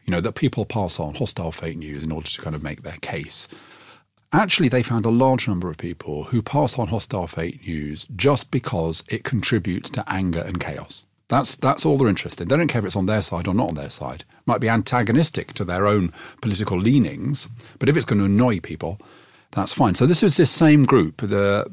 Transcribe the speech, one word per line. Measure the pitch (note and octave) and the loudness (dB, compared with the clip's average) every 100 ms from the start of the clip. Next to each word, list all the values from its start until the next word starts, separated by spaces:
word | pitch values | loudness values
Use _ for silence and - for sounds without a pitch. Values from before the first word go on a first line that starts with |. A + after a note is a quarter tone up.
you | - | -4
know, | F2+ | -2
that | F#2 | -2
people | - C3+ - | -2 -2 -2
pass | G2+ A2 F#2 - | -4 -4 -2 -2
on | D#2 | -4
hostile | D2+ A#2+ - E2 | -4 -4 -4 -6
fake | - E2+ E2 | -6 -8 -8
news | D2+ C#2+ | -10 -8
in | D#2+ | -6
order | D#2+ D#2 | -6 -6
to | - | -8
kind | - | -8
of | D2+ | -8
make | D2 - | -8 -10
their | - E2+ | -12 -12
case. | - - D2 - - - - - - - _ _ _ | -10 -8 -8 -8 -10 -12 -20 -20 -20 -20 _ _ _
Actually, | D#3+ G3+ - C#3+ | 0 2 2 2
they | B2+ | 2
found | A#2 A#2 A2 | 0 0 2
a | |
large | A#2 C3 B2+ - | 4 4 2 0
number | F2+ F2+ | -2 -4
of | D#2+ | -6
people | F2 E2+ - D2 | -10 -10 -8 -8
who | D2+ A#2+ | -2 -2
pass | G#2+ C#3 D3 - | 0 0 0 0
on | G#2+ | -2
hostile | A2+ - G#2 E2+ | -4 -4 -4 -6
fake | - E2 - - | -6 -6 -8 -8
news | D#2+ D2 D2+ - F#2+ | -6 -6 -8 -10 0
just | C#3 C#3 - | 2 2 0
because | C#3 - F2+ E2 D#2+ - | -4 -2 -2 -2 -4 -6
it | - | -6
contributes | - A2+ - A2+ F2+ F2+ - | -2 -2 2 0 0 -4 -4
to | - - | -6 -4
anger | F#2+ F#2 E2 | -2 0 -2
and | F2+ F2 | -4 -6
chaos. | - C#2+ - - - _ _ | -6 -8 -10 -14 -14 _ _
That's, | B2+ C3+ - | 0 0 0
that's | C3 C#3+ D#3+ | 0 2 2
all | C#3 | 4
they're | B2 | 4
interested | F#2 - - | 2 -2 -8
in. | F2 | 0
They | C#3+ | 2
don't | E3 | 2
care | A#2+ | 0
if | G2 | -2
it's | G2 | -2
on | F#2+ | 0
their | G#2+ | 0
side | - E2+ F2 | 0 -4 -2
or | |
not | F#2+ B2 | 0 0
on | D2+ | -4
their | C#2 | -8
side. | - C2+ C2 - | -8 -8 -10 -16
It | _ - | _ -2
might | A2+ | 0
be | A2 | 2
antagonistic | A2+ G#2+ B2 G#2+ A#2+ D#3+ - E2+ | 2 2 0 2 2 2 -2 -8
to | - | -6
their | F2+ F2+ G2+ | -4 0 2
own | G#2 F2 - - - | 4 0 -4 -18 -8
political | A2 F#2+ G#2+ F2+ | -4 -2 -2 0
leanings, | G#2 C#3 E2+ C#2+ B2 C#3+ - - - - | 4 4 4 0 -4 -4 -6 -12 -20 -2
but | A#2 | 2
if | D3+ | 2
it's | |
gonna | - G#2 | 2 2
annoy | G2 G2+ B2 G2+ | 4 4 4 2
people, | - D2+ D2+ G#2 - - - _ _ | -4 -8 -8 -8 -16 -20 -20 _ _
that's | - F#2+ | -6 -4
fine. | - A#2+ | 2 2
So | F2 | 4
this | C#3 F3 | 4 6
was | G#3 D3+ | 4 4
this | D#3+ | 4
same | - D#3+ D3+ | 6 8 8
group. | C3 C3 D#2+ - | 8 4 2 -2
The, | G2+ G2+ G2+ G2+ - | -2 2 2 2 -2